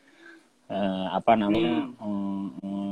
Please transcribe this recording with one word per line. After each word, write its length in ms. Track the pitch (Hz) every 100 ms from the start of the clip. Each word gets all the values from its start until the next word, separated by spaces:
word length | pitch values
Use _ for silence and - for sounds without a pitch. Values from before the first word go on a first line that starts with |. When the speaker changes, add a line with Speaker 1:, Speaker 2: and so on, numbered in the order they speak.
| - - - - _ _ -
Speaker 1:
eh, 400 | 98 98 95 92
apa 240 | 95 117 113
namanya, 480 | 104 107 117 - -
Speaker 2:
Hmm. 100 | -
Speaker 1:
mm, 500 | 107 101 98 98 98 -
mm, 320 | 98 98 101